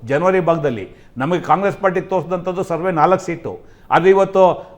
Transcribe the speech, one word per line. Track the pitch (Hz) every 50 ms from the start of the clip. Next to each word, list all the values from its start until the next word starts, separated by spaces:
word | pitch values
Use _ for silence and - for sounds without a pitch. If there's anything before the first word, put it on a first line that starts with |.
| 117
ಜನವರಿ | 113 135 151 175 185 190 185
ಭಾಗದಲ್ಲಿ. | 165 165 165 156 151 139 120 104 92 - - - - - -
ನಮಗೆ | 120 131 160 180 175
ಕಾಂಗ್ರೆಸ್ | - - 151 180 202 196 -
ಪಾರ್ಟಿ | - 196 190 175 185
ತೋರಿಸಿದಂಥದ್ದು | 185 - 190 180 147 170 185 175 175 185 180 190 180
ಸರ್ವೆ | - 165 156 175 190
ನಾಲ್ಕು | 175 156 151 175 190 185 -
ಸೀಟು. | 180 165 - - 101 90 - - - - _ - -
ಆದರೆ | 139 165 165 190
ಇವತ್ತು, | 196 196 190 190 190 190 185 175 - - - - -